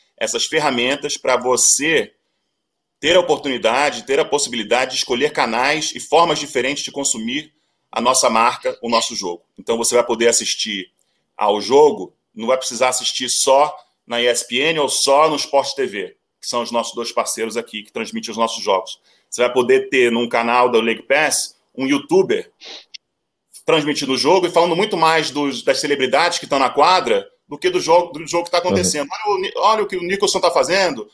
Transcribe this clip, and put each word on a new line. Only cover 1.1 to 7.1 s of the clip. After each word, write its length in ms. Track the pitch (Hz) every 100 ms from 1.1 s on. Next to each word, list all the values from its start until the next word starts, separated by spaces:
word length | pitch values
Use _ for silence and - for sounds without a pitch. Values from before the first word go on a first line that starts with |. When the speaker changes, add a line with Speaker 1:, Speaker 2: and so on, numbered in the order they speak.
| -
Speaker 1:
pra 220 | 131 123
você 760 | 123 123 - - 151 151 104 _ _ _ _ _ _ _ _ _
ter 160 | 143 180
a 60 |
oportunidade, 800 | 175 143 139 123 110 123 147 120
ter 160 | 123 139
a 60 | 156
possibilidade 680 | 147 127 117 101 120 131
de 60 | -
escolher 340 | - 120 147
canais 600 | 151 123 113 135 156 151 -
e 60 |
formas 360 | - 156 170 143
diferentes 460 | 143 127 127 143
de 80 | -
consumir 680 | 143 139